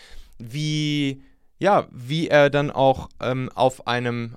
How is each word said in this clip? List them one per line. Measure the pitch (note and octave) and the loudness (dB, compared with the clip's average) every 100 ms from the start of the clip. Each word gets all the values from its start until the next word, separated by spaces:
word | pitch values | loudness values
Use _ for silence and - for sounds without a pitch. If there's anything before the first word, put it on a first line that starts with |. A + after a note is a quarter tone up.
| - - - - | -20 -18 -18 -16
wie, | A#2 C#3 D3+ D3+ D3+ D3 C#3 C3+ - _ _ - | -10 -6 -2 0 0 0 -2 -4 -14 _ _ -2
ja, | F3+ F#3+ - | 2 2 0
wie | A#2+ B2 D#3 E3+ | -10 -6 -2 2
er | D3 C#3+ | 4 6
dann | C#3+ D3 | 4 0
auch, | - C3+ C3 - - | 2 2 2 -4 -6
ähm, | A2+ C3 B2+ - | -4 -4 -4 0
auf | B2+ - - | 0 0 -4
einem, | A#2+ B2 A#2+ A#2 | -4 -2 -4 -8